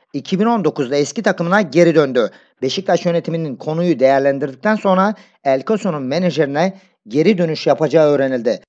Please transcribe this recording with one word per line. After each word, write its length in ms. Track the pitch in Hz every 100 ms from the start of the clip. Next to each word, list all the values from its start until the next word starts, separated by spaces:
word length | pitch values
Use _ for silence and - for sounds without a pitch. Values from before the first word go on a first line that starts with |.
| _
iki 280 | - - 185
bin 40 |
on 200 | 220 233
dokuzda 320 | 165 151 123 143
eski 260 | 143 -
takımına 380 | 202 180 170 202
geri 340 | 175 151 170
döndü. 360 | 156 139 123 101 - _ _
Beşiktaş 440 | 131 196 190 175 175
yönetiminin 500 | 170 170 165 156 120
konuyu 440 | - 160 175 135
değerlendirdikten 760 | 131 139 139 139 143 127 214 214
sonra 380 | 202 185 196 202 - _
Elkeson'un 580 | 139 135 131 214 202 151
menajerine 720 | 127 156 180 143 139 143 190 190 _ _ 107
geri 300 | 131 160 190
dönüş 280 | 170 156 160
yapacağı 440 | 135 156 156 151
öğrenildi. 500 | 143 135 131 113 98